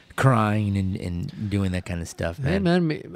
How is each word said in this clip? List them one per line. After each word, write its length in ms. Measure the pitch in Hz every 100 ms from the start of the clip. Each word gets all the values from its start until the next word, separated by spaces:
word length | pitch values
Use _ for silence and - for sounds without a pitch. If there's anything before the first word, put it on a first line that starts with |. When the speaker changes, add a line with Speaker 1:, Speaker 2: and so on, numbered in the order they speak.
| - -
Speaker 1:
crying 600 | 135 117 107 107 104 98
and, 200 | 95 95
and 540 | 90 87 - - 107
doing 200 | 98 95
that 120 | 90 -
kinda 200 | 87 80
stuff, 300 | - 85 85
Speaker 2:
Hey, 200 | 135 190
Speaker 1:
man. 60 |
Speaker 2:
man, 240 | 180 180 165
me, 160 | 147 -